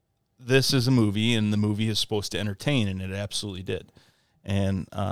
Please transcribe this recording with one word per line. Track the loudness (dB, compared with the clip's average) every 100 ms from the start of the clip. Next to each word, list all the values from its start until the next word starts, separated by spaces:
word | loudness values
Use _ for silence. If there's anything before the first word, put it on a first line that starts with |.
| _ _ _ _
this | 2 4 4
is | 2 4
a |
movie, | 4 4 2 2
and | 2 2
the | 2
movie | 2 0 0
is | -2
supposed | -2 -2 -4
to | -4
entertain, | -6 -4 0 0 0
and | -2
it | -6
absolutely | -6 -6 -6 -6 -8
did. | -6 -8 -8 _ _ _ _ _ -4
And, | -2 0 -2 -4
uh, | -6 -4